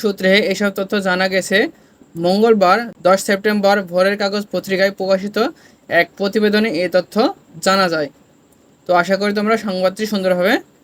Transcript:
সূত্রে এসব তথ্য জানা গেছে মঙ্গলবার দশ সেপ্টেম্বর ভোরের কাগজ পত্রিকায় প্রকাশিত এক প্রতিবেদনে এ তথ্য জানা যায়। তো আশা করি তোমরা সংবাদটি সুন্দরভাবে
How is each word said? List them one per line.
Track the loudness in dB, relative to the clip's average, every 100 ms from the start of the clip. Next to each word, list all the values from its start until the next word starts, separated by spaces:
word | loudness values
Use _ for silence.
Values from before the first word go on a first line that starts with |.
সূত্রে | 0 0 2 2 2
এসব | 0 -2 -2
তথ্য | -4 -2 0
জানা | 0 0
গেছে | -2 0 0 0 -4 _ _ _ -4
মঙ্গলবার | 0 2 4 4 4 2 0 -2 2
দশ | 2 2
সেপ্টেম্বর | -2 0 0 2 2 0
ভোরের | 0 0 0
কাগজ | -4 -4 -6
পত্রিকায় | -8 -4 0 0 -2
প্রকাশিত | -2 -2 -2 -2 -2 -4 -20 _ -4
এক | -2 -2 -4
প্রতিবেদনে | -4 0 0 0 0 -2
এ | -2 -2
তথ্য | -2 0 -2 -2 _ -6 -2
জানা | 0 0
যায়। | -2 -6 -10 _ _ _ _ _ _ 0
তো | 0
আশা | 2 0
করি | -2 -2
তোমরা | 0 -2 -2
সংবাদটি | -2 -2 -2 -4
সুন্দরভাবে | -2 0 0 0 0 -4 _